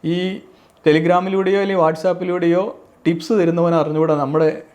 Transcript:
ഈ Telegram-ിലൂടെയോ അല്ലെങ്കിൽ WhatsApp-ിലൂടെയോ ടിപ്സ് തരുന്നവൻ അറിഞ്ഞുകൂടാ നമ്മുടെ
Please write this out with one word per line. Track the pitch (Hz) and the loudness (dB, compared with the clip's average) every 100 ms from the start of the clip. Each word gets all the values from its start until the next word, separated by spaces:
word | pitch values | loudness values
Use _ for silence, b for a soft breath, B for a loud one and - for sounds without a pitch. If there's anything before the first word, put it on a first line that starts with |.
| 160 | -4
ഈ | 180 185 190 - b b _ 160 | -4 -4 -8 -14 b b _ 2
Telegram-ിലൂടെയോ | 151 170 175 190 190 190 196 | 2 2 0 0 -2 0 0
അല്ലെങ്കിൽ | 196 190 | 0 2
WhatsApp-ിലൂടെയോ | 160 170 185 175 185 175 170 175 208 - - _ 160 | 0 0 -4 -4 -4 -2 0 0 -2 -8 -20 _ -2
ടിപ്സ് | 170 - | -2 0
തരുന്നവൻ | 220 170 170 170 165 | 0 2 2 2 2
അറിഞ്ഞുകൂടാ | 151 156 160 151 | 0 0 0 0
നമ്മുടെ | 139 156 156 156 - | 0 2 0 -2 -12